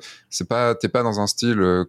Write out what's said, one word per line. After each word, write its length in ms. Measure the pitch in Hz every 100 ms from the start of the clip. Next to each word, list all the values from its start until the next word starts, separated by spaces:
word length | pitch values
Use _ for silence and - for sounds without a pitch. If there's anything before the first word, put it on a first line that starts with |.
| - - _
c'est 180 | - 90
pas, 260 | 117 120 117
t'es 120 | 113
pas 140 | 123
dans 160 | 117 104
un 80 | 101
style, 320 | - 120 107
euh, 240 | 92 90